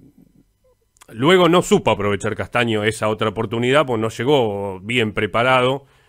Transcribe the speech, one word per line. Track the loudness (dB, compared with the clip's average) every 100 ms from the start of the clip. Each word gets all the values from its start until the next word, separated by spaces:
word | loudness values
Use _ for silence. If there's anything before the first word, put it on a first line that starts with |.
| -20 _ _ _ _ _ _ _ _ _ -18
luego | -2 4 4 6
no | 4
supo | 4 2 2
aprovechar | 0 0 -2 -4 -6
Castaño | -4 -2 0 0
esa | -2 -2 -4
otra | -2 -2
oportunidad, | -4 -6 -4 0 2 0
porque | -2
no | -4
llegó | -4 0 0 0 -4 -8 -10
bien | -4 -2 -2
preparado. | -2 -2 0 2 2 2 -2 -8 _